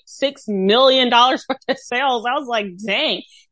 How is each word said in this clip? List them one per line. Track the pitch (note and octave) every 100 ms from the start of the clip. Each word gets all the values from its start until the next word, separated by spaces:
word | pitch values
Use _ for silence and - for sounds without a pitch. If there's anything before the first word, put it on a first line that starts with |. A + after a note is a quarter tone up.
six | - - C#4 C#4 -
million | G3+ F#3+ A3+ C4+ C4 B3
dollars | A#3 B3 - -
<laughs> |
worth | - -
of | C4+
sales." | - B3 C4+ A#3+ A3+
I | C#4
was | C4
like, | A#3 G3+ F3+ G#3+
"Dang." | A3+ D4+ F#3 - - _